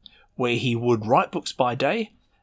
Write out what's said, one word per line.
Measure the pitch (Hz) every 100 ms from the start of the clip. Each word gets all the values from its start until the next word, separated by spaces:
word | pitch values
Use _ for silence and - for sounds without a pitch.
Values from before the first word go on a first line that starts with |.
| - _ _
where | - 123 117
he | 120
would | 117 120 117
write | 107 147 190
books | 175 -
by | - 123
day | 135 135 220 214 _ _ _